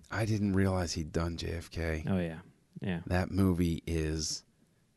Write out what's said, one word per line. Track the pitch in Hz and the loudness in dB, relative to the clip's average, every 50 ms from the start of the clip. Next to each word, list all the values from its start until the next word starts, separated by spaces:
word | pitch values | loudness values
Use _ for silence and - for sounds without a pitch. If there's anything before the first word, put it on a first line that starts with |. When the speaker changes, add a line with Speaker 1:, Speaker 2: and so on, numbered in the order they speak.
| - - | -14 -8
Speaker 1:
I | - - 117 | -4 -2 0
didn't | 104 110 104 104 101 95 | 0 2 2 2 2 4
realize | 95 98 95 95 92 90 82 - | 4 4 4 2 2 0 -2 -2
he'd | 92 82 76 - | -4 -4 -2 -2
done | 85 82 85 85 80 | -2 0 0 -2 -4
J | 82 85 | -4 -6
F | 82 85 80 - | -6 -6 -8 -8
K. | - 85 80 82 80 80 78 - | -6 -4 -2 -2 -2 -2 0 0
Speaker 2:
Oh, | 98 92 | 0 0
yeah. | 87 82 80 78 - - - _ _ _ - - | 0 -2 -4 -8 -12 -18 -20 _ _ _ -14 -8
Yeah. | - 101 90 85 - - | -4 -4 -4 -4 -2 0
Speaker 1:
That | 90 90 92 - | 0 0 0 0
movie | - 92 98 95 92 85 90 87 82 73 - - | 2 4 4 4 4 4 4 2 2 0 -2 -2
is | 82 80 78 78 78 80 76 - - - - _ _ _ _ _ _ _ _ _ _ | 0 0 0 0 0 -2 -2 -4 -4 -6 -8 _ _ _ _ _ _ _ _ _ _